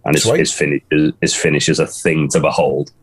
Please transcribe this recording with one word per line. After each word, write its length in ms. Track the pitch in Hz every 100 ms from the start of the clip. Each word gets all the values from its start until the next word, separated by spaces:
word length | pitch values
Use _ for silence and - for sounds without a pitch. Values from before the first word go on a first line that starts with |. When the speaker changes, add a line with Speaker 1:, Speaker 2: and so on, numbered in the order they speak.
Speaker 1:
And 100 | -
his, 100 | 76
Speaker 2:
Sweet. 140 | 113 139
Speaker 1:
his 120 | 78
finish, 300 | - 73 71 _
his, 220 | 78 76 -
his 140 | 78
finish 340 | - 82 73 -
is 100 | 78
a 80 | 76
thing 420 | - 85 80 73
to 120 | 85
behold. 520 | 76 - 76 69 73 _